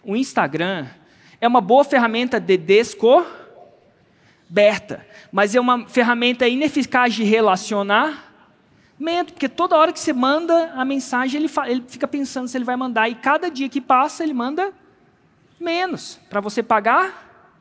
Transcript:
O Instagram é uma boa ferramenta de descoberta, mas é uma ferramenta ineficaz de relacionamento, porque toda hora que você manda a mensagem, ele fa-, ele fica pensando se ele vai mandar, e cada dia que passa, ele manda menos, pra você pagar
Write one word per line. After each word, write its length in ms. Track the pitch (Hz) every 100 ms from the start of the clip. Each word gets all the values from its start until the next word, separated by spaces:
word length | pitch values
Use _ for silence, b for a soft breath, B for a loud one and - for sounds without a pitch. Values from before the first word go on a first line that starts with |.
O 120 | 220
Instagram 720 | 214 262 - 156 156 180 185 131 - b b b b
é 80 | 233
uma 140 | 247
boa 220 | 185 254
ferramenta 560 | 285 269 233 226 254 240
de 180 | 170 185
descoberta, 680 | 160 202 233 - 226 302 339 - - - - _ _ _ _ b b b _ 170 208 202 - - - B B
mas 220 | 185 208
é 60 | 247
uma 260 | 247 247 -
ferramenta 600 | 247 233 233 240 240 240
ineficaz 680 | 254 302 294 247 262 247
de 100 | 208
relacionamento, 1000 | 208 220 214 185 - 208 202 214 302 285 - _ _ _ _ b b _ 311 349 349
porque 160 | - 262
toda 280 | - 359 320
hora 140 | 320
que 80 | 320
você 140 | -
manda 580 | 262 262 302 339 330 330
a 120 | 262
mensagem, 540 | 262 277 - 247 262 294
ele 100 | 311
fa-, 200 | - 240
ele 140 | 254 247
fica 200 | - 277
pensando 400 | 285 269 269 254
se 100 | 254
ele 80 |
vai 100 | 240
mandar, 340 | 247 262 226 226
e 60 |
cada 360 | 240 - 302 359
dia 180 | 269 269
que 120 | 277
passa, 420 | 254 254 294 -
ele 100 | 320
manda 400 | 254 240 311 392 - _ _ _ _ _ _ _ _
menos, 600 | 339 339 370 285 - - _
pra 100 | 202
você 240 | 202 226
pagar 920 | 214 214 214 277 381 - - _ _ _